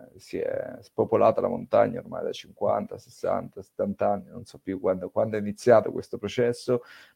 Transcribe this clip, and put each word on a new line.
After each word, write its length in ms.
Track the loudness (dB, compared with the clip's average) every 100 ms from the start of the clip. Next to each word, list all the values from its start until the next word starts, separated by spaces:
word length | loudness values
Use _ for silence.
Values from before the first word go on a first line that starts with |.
| -20 -20
si 220 | -10 -6
è 380 | -4 -4 -6 -12
spopolata 580 | -6 -2 2 4 4 4
la 80 | 0
montagna 520 | -2 0 2 2 0
ormai 220 | -8 -8
da 80 | -6
cinquanta, 640 | -8 -12 -4 -2 -2 -4 -10
sessanta, 640 | -18 -8 -2 -2 -4 -14
settanta 500 | -12 -4 -4 0 0
anni, 180 | -2 -6
non 140 | -16 -18
so 120 | -12
più 200 | -6 -2
quando, 280 | 0 -2 -2
quando 280 | -2 -2 -2
è 20 |
iniziato 520 | -4 0 6 6 6
questo 260 | -4 -8 -8
processo, 640 | -6 -2 -2 -2 -2 -4 -4 -20 -20